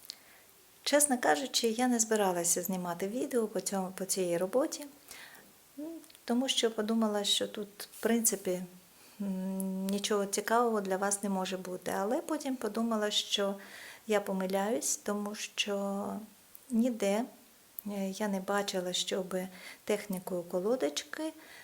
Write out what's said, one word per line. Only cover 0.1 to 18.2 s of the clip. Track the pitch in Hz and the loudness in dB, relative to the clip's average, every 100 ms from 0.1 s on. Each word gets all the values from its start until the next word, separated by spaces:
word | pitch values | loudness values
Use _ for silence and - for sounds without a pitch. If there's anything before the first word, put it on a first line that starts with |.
| - - - - - - - | -16 -20 -20 -20 -20 -20 -10
Чесно | - 285 294 247 | 2 4 6 4
кажучи, | - 294 262 - 233 | 4 4 2 0 2
я | 220 254 | 2 4
не | 233 | 4
збиралася | 220 220 190 175 170 180 | 4 4 4 4 2 2
знімати | 180 185 180 175 196 | 0 -2 -2 -2 -2
відео | 247 294 247 220 | -2 0 0 0
по | 185 | -2
цьому, | 180 196 185 185 | -2 -2 -2 -4
по | |
цій | 185 196 175 170 | -4 0 0 0
роботі, | 190 254 320 - 285 - - - - - - - - - | 2 2 2 -2 -12 -18 -20 -18 -18 -20 -20 -20 -20 -12
м, | 311 320 - - | -10 -12 -16 -10
тому | - 240 262 | 0 2 2
що | - 226 | 2 2
подумала, | 220 214 226 220 208 | 2 0 2 2 2
що | 202 - 202 | 2 0 0
тут, | 214 208 - - | -6 -10 -12 -14
в | - | -2
принципі, | 226 233 220 190 185 180 185 - - - - - | 2 4 4 2 0 -2 -4 -14 -20 -20 -16 -6
м, | 202 185 185 190 190 190 190 | -4 -2 -2 -2 -2 -2 0
нічого | 202 202 208 196 | 0 0 0 0
цікавого | 202 - 226 240 214 | -2 2 4 4 2
для | 190 185 | 0 0
вас | 202 202 | 0 0
не | 202 | 0
може | 190 185 185 | 0 0 -4
бути. | 180 185 - 190 | -6 -6 -4 -2
Але | 202 302 | 0 0
потім | 339 302 277 254 | 0 -2 -2 -2
подумала, | 214 226 226 220 208 | -2 0 0 2 2
що | 208 - - 196 196 - - - - - | 0 0 0 0 -2 -8 -16 -16 -10 0
я | 208 | 2
помиляюсь, | 202 190 185 196 202 269 294 - | 2 0 0 0 0 0 -2 -2
тому | - 208 208 | -2 -2 -4
що | 214 - - 208 202 196 196 202 196 220 - - - - | -6 -6 -4 -2 0 0 -2 -4 -6 -10 -18 -20 -20 0
ніде, | 226 254 226 196 208 254 - - - - - 208 | 2 4 2 2 2 -2 -8 -20 -20 -20 -12 -8
е, | 202 190 | -4 -4
я | 190 | -2